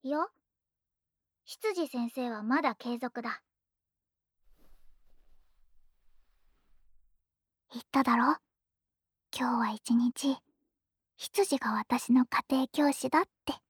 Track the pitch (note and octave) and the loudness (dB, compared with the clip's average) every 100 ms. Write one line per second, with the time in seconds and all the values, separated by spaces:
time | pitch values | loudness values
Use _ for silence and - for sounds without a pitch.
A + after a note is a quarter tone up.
0 | C4 D4 F#4 _ _ _ _ _ _ _ | -4 -4 -4 _ _ _ _ _ _ _
1 | _ _ _ _ - - A4 F4+ D#4 B3 | _ _ _ _ -20 -6 -4 -2 -4 -2
2 | A#3 - B3 A3 G#3+ C#4 D#4 A3 A#3+ A#3+ | -4 -4 -6 -6 -2 0 0 -2 -6 -6
3 | B3 - A#3 - _ _ _ _ _ _ | -6 -8 -10 -12 _ _ _ _ _ _
4 | _ _ _ _ _ - - - - - | _ _ _ _ _ -20 -20 -20 -20 -20
5 | _ - - - _ _ _ - - _ | _ -20 -20 -20 _ _ _ -20 -20 _
6 | _ - _ _ _ _ _ - _ - | _ -20 _ _ _ _ _ -20 _ -20
7 | _ _ _ _ _ _ _ A#3+ - C#4 | _ _ _ _ _ _ _ -16 -2 0
8 | B3+ A#3+ B3+ D4+ _ _ _ _ _ _ | 4 4 4 0 _ _ _ _ _ _
9 | _ _ _ - B3+ A#3+ A3 G#3+ - A#3 | _ _ _ -4 -2 0 -2 -4 2 2
10 | A#3+ - C#4 C4+ _ _ _ _ _ _ | 2 0 -2 -4 _ _ _ _ _ _
11 | _ _ - - G4 C4+ A3+ A3 G#3+ B3 | _ _ -6 0 2 2 0 -2 0 -2
12 | - B3+ B3 - - C4 C4 - D4 - | 4 4 4 -2 0 0 0 2 0 2
13 | B3+ D4+ F#4+ _ - - | 0 0 0 _ -10 -10